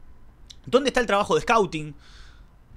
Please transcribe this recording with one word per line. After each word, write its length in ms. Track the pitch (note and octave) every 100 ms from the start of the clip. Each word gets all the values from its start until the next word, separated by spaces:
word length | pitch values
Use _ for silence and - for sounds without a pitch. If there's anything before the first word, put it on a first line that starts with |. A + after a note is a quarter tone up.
| - - - - - -
¿Dónde 260 | - B3+ C4+
está 100 | B3+
el 60 | A3
trabajo 280 | G3+ G3+
de 80 | D#3
scouting? 520 | - A3+ F3+ D#3+ D3+ - - - - - - - -